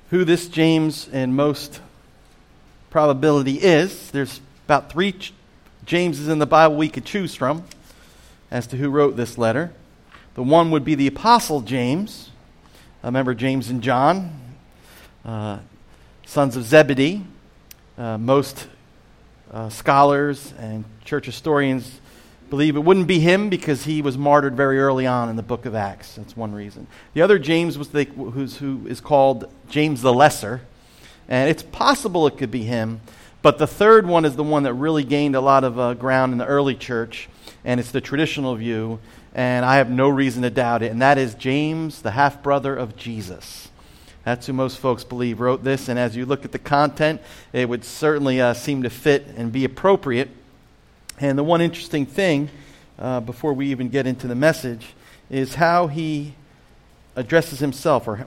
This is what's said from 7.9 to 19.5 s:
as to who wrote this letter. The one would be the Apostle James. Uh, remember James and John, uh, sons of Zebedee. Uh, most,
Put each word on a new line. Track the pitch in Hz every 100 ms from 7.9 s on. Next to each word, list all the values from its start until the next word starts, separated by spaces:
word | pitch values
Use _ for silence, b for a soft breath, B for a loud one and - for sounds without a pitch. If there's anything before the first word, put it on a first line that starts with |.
| b b b b b _
as | 123 117
to | 127
who | 143
wrote | 143 143
this | 101 113 123
letter. | 113 117 170 - - _ B B B -
The |
one | 127 160 165
would | 156 131
be |
the | 143 139
Apostle | 139 220 233 - 147
James. | 107 131 123 160 214 - - - - _ b b b -
Uh, | 123
remember | 131 127
James | 117 131 131 113
and | 123
John, | 117 127 143 190 175 147 123 135 - B B B B _
uh, | 113 110 107 101 - - - b b b
sons | - 151 135 123
of |
Zebedee. | 113 156 139 135 143 202 185 - - _ _ - _ -
Uh, | 117 107
most, | 117 139 139 - - - _ _ _ _ _ _ -